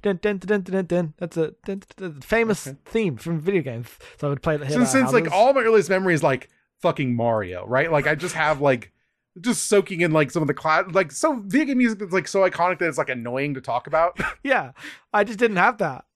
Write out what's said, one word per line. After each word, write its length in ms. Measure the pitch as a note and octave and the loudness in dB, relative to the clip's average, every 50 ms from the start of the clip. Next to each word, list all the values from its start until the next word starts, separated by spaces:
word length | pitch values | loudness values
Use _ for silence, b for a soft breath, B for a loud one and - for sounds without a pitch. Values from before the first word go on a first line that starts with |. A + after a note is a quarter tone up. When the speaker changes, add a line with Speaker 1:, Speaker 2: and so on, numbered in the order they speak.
Speaker 1:
dun, 180 | - G#3 G3 E3+ - | -2 -2 -2 0 0
dun, 160 | G#3 G#3 F#3+ | -2 -2 -2
dun, 220 | F3+ F#3 G#3+ G3+ | -2 -2 -2 -2
dun, 20 | F#3 | -2
dun, 240 | F#3 F#3 F#3+ F#3+ | -2 -4 -4 -2
dun. 280 | D#3+ E3+ F3 F3 D#3 D#3 - | 0 -2 -2 -2 -2 -6 -10
That's 180 | F3+ E3+ - | -12 -8 -4
a 140 | E3 D#3+ D3+ - _ - | -4 -4 -4 -4 _ -12
dun, 160 | - G3 G3 | -10 -10 -10
dun, 20 | - - - | -12 -16 -18
dun, 160 | - F#3+ F3+ D3+ | -14 -12 -12 -12
dun, 80 | C#3 | -12
famous 480 | C3 - A3 A3+ A#3 A3+ G3+ - - C#3 | -6 0 0 2 2 2 0 -2 -4 -10
Speaker 2:
Okay. 80 | C3+ - _ | -14 -16 _
Speaker 1:
theme 320 | - - A3+ A3 F3+ C3 | -6 -2 -2 0 -2 -2
from 240 | A2+ - E3 E3+ D#3 | -4 -6 -4 -4 -4
video 220 | D3 F#3 G3+ F3+ C#3+ | -2 0 0 0 0
games. 260 | C3+ A#2 A#2 A#2+ - - - B B B B | -2 -6 -10 -12 -14 -16 -20 B B B B
So 100 | - C#3+ | -4 -4
I 20 | |
would 120 | C#3+ C#3 - | -4 -2 -2
play 120 | E3 D#3 | -2 -2
it, 60 | D3 | -2
hear 100 | D3 C3+ | -2 -2
Speaker 2:
Since, 220 | D3+ A#3+ B3 - - | 0 0 2 2 2
Speaker 1:
that 60 | C4+ | 2
Speaker 2:
since, 140 | B3+ - - | 2 4 4
like, 120 | A#3 E3+ | 2 2
Speaker 1:
houses. 120 | D#3+ E3 | 2 4
Speaker 2:
all 160 | F#3+ A3+ C4 C4+ | 4 6 6 4
my 80 | C4+ A3+ | 4 4
earliest 280 | A3+ A3 G#3+ F3 F3+ | 4 4 4 4 4
memory 240 | F#3+ F#3+ F#3+ F#3 E3+ | 2 0 2 2 2
is, 80 | D3 D#3 | 2 2
like, 260 | D#3 C3+ B2 - - _ _ _ _ _ _ | 2 0 0 -4 -10 _ _ _ _ _ _
fucking 360 | - F3 D#3+ - C#3+ B2+ A#2+ | -2 -2 0 0 -2 -2 -2
Mario, 500 | A#2 A#2 A#2 A2+ G#2+ G2+ F2+ F2+ F2+ G2 | 0 0 0 0 0 -2 -4 -6 -10 -6
right? 240 | G2+ A#2+ C3 D#3+ E3 | -2 0 0 2 2
Like, 160 | D#3+ D3 C#3 | 2 2 2
I 80 | D3+ D#3 | 2 0
just 220 | D3+ E3+ F3+ - | -2 -2 -6 -4
have, 240 | D#3+ D#3 D3+ D#3 C#3 | -2 0 0 0 2
like, 320 | C#3+ C#3+ C3 A#2 G#2+ - _ _ _ _ _ _ _ _ - F3+ | 2 2 2 2 -2 -10 _ _ _ _ _ _ _ _ -16 -6
just 240 | E3+ A#3+ A3 - - | -2 -2 -2 -2 0
soaking 380 | - G#3+ G3+ F#3+ - G3 E3 E3+ | 2 2 2 2 2 0 0 0
in, 100 | E3+ D#3 | 2 4
like, 180 | D#3 D3+ C#3 | 2 2 2
some 100 | - F3 D#3+ | 0 -2 -2
of 40 | |
the 80 | C#3+ D#3 | -2 -2
cla-, 300 | - - D#3+ D#3 E3 F#3+ F#3+ E3 | -2 0 0 2 2 0 0 0
like, 180 | F#3+ F#3 C#3+ | 0 0 0
so 320 | - - - D#4+ C#4+ A#3+ G3+ | -2 -2 0 0 0 0 -4
video 220 | G3 F3+ C#4 D#4 | -2 0 0 2
game 120 | C4 C#4 B3 | 2 2 2
music 200 | B3+ A#3 A3 F#3+ | 2 2 0 -2
that's, 140 | G#3+ F3 F3+ | -6 -4 -2
like, 160 | F#3+ - - | -2 -2 0
so 200 | - G3 F#3+ F#3 | 0 2 2 2
iconic 300 | - - E3+ F3+ F#3 - | 2 2 0 0 0 0
that 100 | F#3 E3 | -2 -2
it's, 100 | C#3 D#3+ | -2 -2
like, 100 | C#3+ - | -4 -4
annoying 460 | B2+ B2 A2+ A#2+ B2 C3 C#3 D3 C#3 | -4 -6 -6 -6 -4 -4 -4 -4 -4
to 60 | C3 | -6
talk 280 | - - A#2 B2 - - | -6 -4 -4 -4 -4 0
about. 320 | D3+ D#3 E3 F3+ - - - - | 0 2 2 2 0 -2 -6 -6
<laughs> 120 | - - - | -6 -6 -2
Speaker 1:
Yeah, 260 | C#4 C4 G#3+ D3 B2+ C3+ B B D4 B B B B - | 0 0 0 -2 -4 -12 B B -18 B B B B 0
I 120 | G#3 G3+ | 0 0
just 160 | A3 A#3 F#3+ | 0 0 0
didn't 160 | A#3+ A3+ G#3 | 0 0 2
have 220 | F3 F3+ A3+ A#3+ G#3+ | 2 2 2 2 0
that. 260 | G3 D#3 C3 - - _ _ | -2 -4 -6 -8 -14 _ _